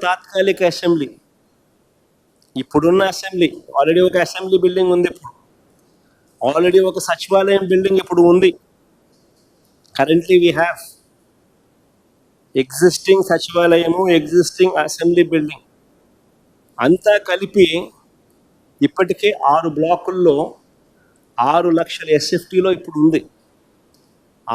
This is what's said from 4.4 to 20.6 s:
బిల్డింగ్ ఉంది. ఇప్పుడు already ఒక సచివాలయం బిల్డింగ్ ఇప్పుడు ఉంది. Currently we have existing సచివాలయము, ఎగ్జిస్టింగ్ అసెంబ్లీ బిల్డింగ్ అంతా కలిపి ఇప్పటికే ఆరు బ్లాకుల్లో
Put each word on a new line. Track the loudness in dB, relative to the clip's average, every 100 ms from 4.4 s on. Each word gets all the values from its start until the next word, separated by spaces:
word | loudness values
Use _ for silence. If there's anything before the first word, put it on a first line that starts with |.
| -2 0
బిల్డింగ్ | 0 0 0 0
ఉంది. | -2
ఇప్పుడు | -6 -20 -20 _ _ _ _ _ _ _ _ _ _ -2
already | 0 2 2 2
ఒక | -2 -6
సచివాలయం | -8 -2 0 2 0 0
బిల్డింగ్ | 0 0 -2
ఇప్పుడు | 0 2 4
ఉంది. | 4 2 0 _ _ _ _ _ _ _ _ _ _ _ _ _ -4
Currently | 0 0 4 4
we | 4 2
have | -2 -6 -16 -20 _ _ _ _ _ _ _ _ _ _ _ _ _ _ _ -4
existing | -4 0 0 0 2 2 2
సచివాలయము, | -2 -2 0 2 2 2 0 2 0
ఎగ్జిస్టింగ్ | 2 0 0 0 0 0
అసెంబ్లీ | -4 -2 0 2 2
బిల్డింగ్ | 0 -4 -8 _ _ _ _ _ _ _ _ _ _ _ -4
అంతా | -2 0 0 -2 -2
కలిపి | -6 -2 2 2 0 -8 -14 _ _ _ _ _ _ _ _
ఇప్పటికే | -4 -2 -4 -2 -4 -2 0
ఆరు | 0 -2 -2
బ్లాకుల్లో | -2 -2 -4 0 0 0 -2 -10